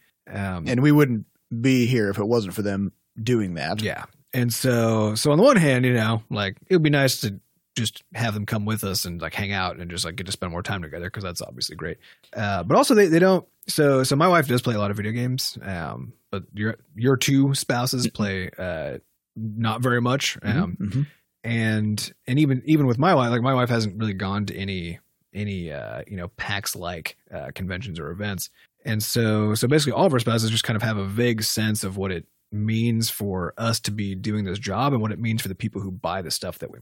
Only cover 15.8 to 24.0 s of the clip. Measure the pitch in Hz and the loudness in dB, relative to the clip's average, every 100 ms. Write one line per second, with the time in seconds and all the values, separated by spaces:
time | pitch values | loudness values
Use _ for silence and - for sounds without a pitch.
15.8 | 76 62 65 - _ 101 82 104 107 - | -6 -8 -12 -16 _ -10 -8 -4 -4 -4
16.8 | _ - 123 131 - 135 139 139 - 123 | _ 0 2 4 4 4 4 2 0 0
17.8 | 123 127 123 - 104 95 92 - 92 82 | 0 0 -2 0 -2 -2 -4 -6 -6 -6
18.8 | 71 62 - _ _ - 110 107 113 113 | -6 -10 -14 _ _ -10 -8 -2 -2 0
19.8 | 123 120 120 135 - - 101 127 - - | 0 2 0 0 -2 -4 -2 0 0 -4
20.8 | 101 131 147 _ _ _ 113 117 113 110 | -4 -2 -4 _ _ _ -4 0 0 0
21.8 | 107 107 - - - 135 151 131 147 156 | 0 -2 -6 -10 -2 2 4 2 4 4
22.8 | 135 117 165 160 120 120 127 131 123 117 | 4 4 4 4 4 2 2 2 2 2
23.8 | 107 101 | 0 -2